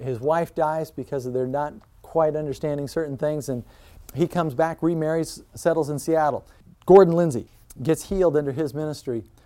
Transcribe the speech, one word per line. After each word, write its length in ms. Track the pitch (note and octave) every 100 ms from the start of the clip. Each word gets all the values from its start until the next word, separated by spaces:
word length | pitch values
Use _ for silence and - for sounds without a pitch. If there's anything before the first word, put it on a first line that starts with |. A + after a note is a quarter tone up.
His 200 | B2 B2
wife 340 | C3+ E3 E3+
dies 360 | - D#3 D#3+ D#3
because 400 | - B2+ C#3+ B2
they're 160 | B2+ B2+
not 280 | C#3 D3 A#2 - _
quite 340 | - E3 D#3 D3+
understanding 500 | D3+ C3 D3+ C#3+ C#3+
certain 300 | - D#3 C#3
things, 320 | D3+ D3+ C#3
and 160 | B2 A2+ - - - -
he 140 | C3 E3
comes 260 | F3+ D#3+
back, 260 | B2+ D#3+ D#3+
remarries, 600 | E3 E3+ D#3 E3 D#3 - -
settles 360 | - F3 E3 D3
in 80 | D3
Seattle. 460 | - D#3+ D3+ A#2+ - - - - -
Gordon 280 | F#3+ F3+
Lindsay 320 | E3 E3+ A#2+ - - - -
gets 220 | C3 D#3
healed 320 | - G3 F3 D3
under 160 | C#3+
his 220 | C3 D#3
ministry. 500 | C#3 D#3 D3 - A#2 G2+ _